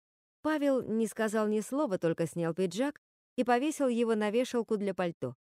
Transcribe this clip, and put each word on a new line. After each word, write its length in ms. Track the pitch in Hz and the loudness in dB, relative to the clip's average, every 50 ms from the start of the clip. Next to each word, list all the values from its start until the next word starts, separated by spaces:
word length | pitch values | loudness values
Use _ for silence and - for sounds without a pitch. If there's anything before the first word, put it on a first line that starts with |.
| _ _ _ _ _ _ _ _ | _ _ _ _ _ _ _ _
Павел 420 | - 302 311 294 285 277 269 247 | -2 0 0 2 2 2 2 2
не 240 | - - 214 226 226 | 0 0 0 0 0
сказал 420 | 202 - - 220 220 202 220 214 208 | -2 -2 -2 -2 0 0 0 0 2
ни 120 | 214 214 | 0 -2
слова, 380 | 202 - 262 285 311 233 185 175 | -2 -2 -2 -2 0 0 0 0
только 280 | - 165 165 - 165 | 0 0 0 0 -2
снял 280 | 151 - 170 170 165 160 | -4 -2 -2 -2 -2 0
пиджак 440 | - 190 175 175 208 269 294 - - _ _ _ _ _ _ _ | 0 -2 -2 0 -2 -2 -2 -4 -8 _ _ _ _ _ _ _
и 80 | - 247 | 0 2
повесил 440 | 247 240 240 285 311 294 - 285 254 | 2 2 2 2 0 0 0 0 2
его 260 | 240 233 240 226 226 | 2 2 2 2 2
на 160 | 214 214 208 | 0 0 0
вешалку 480 | 202 240 254 - - 240 214 - 220 196 | 0 0 0 0 -2 -2 -2 -2 -2 -2
для 160 | 202 196 185 | -2 -2 -2
пальто. 400 | - 180 175 160 - - 123 123 - _ _ | -2 -2 -4 -4 -6 -6 -8 -8 -10 _ _